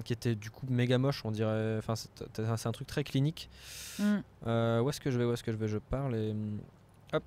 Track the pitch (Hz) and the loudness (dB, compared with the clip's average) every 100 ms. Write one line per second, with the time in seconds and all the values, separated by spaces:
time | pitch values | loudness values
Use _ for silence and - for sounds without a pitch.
0 | - 117 117 110 110 - 131 123 123 127 | -4 -2 0 0 -4 -10 0 2 4 4
1 | 135 139 110 110 110 110 110 110 - 110 | 4 0 -2 0 2 2 0 0 -2 -4
2 | - - - - 110 113 117 110 131 - | -6 -12 -10 -4 -2 0 -2 -4 -4 -4
3 | 139 135 143 - - - - - - - | 0 2 2 0 -10 -16 -16 -14 -12 0
4 | 208 208 - - 117 117 113 117 131 - | 2 2 -2 -8 0 2 4 4 2 0
5 | 143 123 120 120 - 110 110 107 - 131 | 0 2 2 2 -2 -2 0 -2 -2 -2
6 | 139 113 107 107 107 104 - - - - | 0 0 0 -2 -4 -6 -10 -18 -20 -20
7 | - 165 | -4 -4